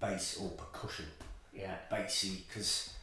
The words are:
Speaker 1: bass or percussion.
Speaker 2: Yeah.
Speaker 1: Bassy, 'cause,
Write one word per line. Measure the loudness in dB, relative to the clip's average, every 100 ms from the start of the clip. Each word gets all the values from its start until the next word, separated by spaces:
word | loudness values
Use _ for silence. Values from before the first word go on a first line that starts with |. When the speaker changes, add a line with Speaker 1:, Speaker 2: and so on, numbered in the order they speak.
Speaker 1:
bass | 2 4 2 0
or | 0
percussion. | -2 -6 -4 -4 -2 -4 -6 -10 -10 -10
Speaker 2:
Yeah. | -6 -4 -4 0
Speaker 1:
Bassy, | 2 4 4 2 0 -4
'cause, | 0 4 4 2 -6